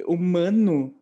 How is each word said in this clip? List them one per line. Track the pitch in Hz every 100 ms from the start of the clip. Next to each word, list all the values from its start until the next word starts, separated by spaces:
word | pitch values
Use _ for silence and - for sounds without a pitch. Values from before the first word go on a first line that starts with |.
| -
humano, | 170 180 175 180 220 202 147 135 -